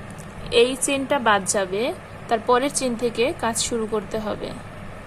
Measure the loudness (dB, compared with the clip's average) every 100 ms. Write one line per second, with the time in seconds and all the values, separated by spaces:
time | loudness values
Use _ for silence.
0 | -12 -12 -12 -10 2 4 6 4 0 0
1 | 2 2 4 4 4 0 0 0 -2 -4
2 | -10 -10 -2 0 4 4 4 0 -2 0
3 | 0 2 0 2 -2 0 0 -2 0 -2
4 | -2 -4 -4 -4 -6 -10 -12 -12 -12 -12